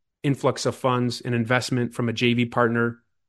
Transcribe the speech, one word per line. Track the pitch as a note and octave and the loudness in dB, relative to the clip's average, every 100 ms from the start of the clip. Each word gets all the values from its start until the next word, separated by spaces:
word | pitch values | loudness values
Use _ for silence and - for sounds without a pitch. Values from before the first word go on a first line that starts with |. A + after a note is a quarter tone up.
| _ _ | _ _
influx | D3 C3+ C3+ B2 B2+ | -2 0 0 0 -2
of | - | -2
funds | C3 B2 B2 A#2 | 0 0 0 -4
and | B2+ | -4
investment | A#2+ A2+ B2 - B2+ A#2+ | -2 2 0 0 -2 -2
from | - A#2 | -2 -4
a | |
J | A2 A#2+ | 0 2
V | A#2+ A#2+ | 2 0
partner. | B2 A#2+ A#2 A#2 A#2 _ _ | 2 2 2 -2 -4 _ _